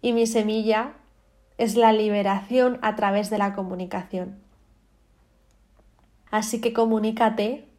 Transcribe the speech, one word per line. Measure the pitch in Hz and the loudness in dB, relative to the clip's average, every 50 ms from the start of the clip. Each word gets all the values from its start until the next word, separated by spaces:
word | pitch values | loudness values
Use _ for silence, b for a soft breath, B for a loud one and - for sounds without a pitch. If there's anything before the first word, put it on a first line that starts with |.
Y | - 240 233 | -2 0 2
mi | 233 233 226 | 2 0 2
semilla | 226 233 208 214 214 220 220 220 214 214 233 285 302 - _ _ _ _ _ _ _ _ _ _ _ - | 2 0 0 0 0 0 0 0 0 0 0 -4 -10 -18 _ _ _ _ _ _ _ _ _ _ _ -4
es | 226 226 196 | -4 0 2
la | 233 233 220 | 4 6 6
liberación | 220 214 214 214 208 208 202 196 196 196 196 - 240 254 247 254 247 240 | 6 4 2 0 0 0 0 0 -2 -2 -4 0 2 4 4 4 2 0
a | - 214 214 | -4 -4 -2
través | - 208 202 196 202 208 196 | 0 0 0 0 0 -2 -2
de | 214 208 | -2 -2
la | 202 202 196 | -2 -2 -2
comunicación. | 202 196 185 185 185 185 180 185 185 185 - - 180 180 190 196 196 _ _ _ _ _ _ _ _ _ _ _ _ _ _ _ _ _ _ _ _ _ _ _ _ _ _ _ _ _ _ _ _ _ _ _ _ _ _ | -6 -8 -8 -8 -8 -8 -8 -8 -10 -8 -6 -8 -8 -8 -8 -12 -20 _ _ _ _ _ _ _ _ _ _ _ _ _ _ _ _ _ _ _ _ _ _ _ _ _ _ _ _ _ _ _ _ _ _ _ _ _ _
Así | - 214 214 220 - 226 | -2 -2 -2 -2 -6 -2
que | 226 233 226 | -2 -2 2
comunícate | - 226 226 220 220 208 220 220 - 240 220 220 220 208 214 254 294 - - _ | 2 2 2 2 0 0 -2 0 2 0 0 2 0 -2 -2 -4 -6 -12 -20 _